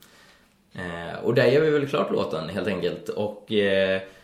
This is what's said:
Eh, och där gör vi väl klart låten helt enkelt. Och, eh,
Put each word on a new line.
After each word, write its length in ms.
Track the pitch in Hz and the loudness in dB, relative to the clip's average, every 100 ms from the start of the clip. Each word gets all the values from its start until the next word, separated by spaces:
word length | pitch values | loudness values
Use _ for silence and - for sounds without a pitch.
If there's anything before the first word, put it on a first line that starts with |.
| - - - _ _ _ _ | -20 -20 -20 _ _ _ _
Eh, 460 | - 87 85 82 82 | -12 -10 -8 -10 -6
och 100 | - | 0
där 120 | 135 120 | 4 4
gör 140 | 143 | 4
vi 100 | 156 | 4
väl 180 | 147 139 | 2 0
klart 220 | - 196 | -2 0
låten 360 | 110 - 80 80 | 0 -2 -4 -4
helt 180 | 95 98 | -4 -2
enkelt. 400 | 92 85 80 - | -2 -2 -4 -8
Och, 440 | - 107 - - | -4 -4 -6 -2
eh, 480 | 107 101 98 95 95 - - | 2 4 4 2 0 -4 -20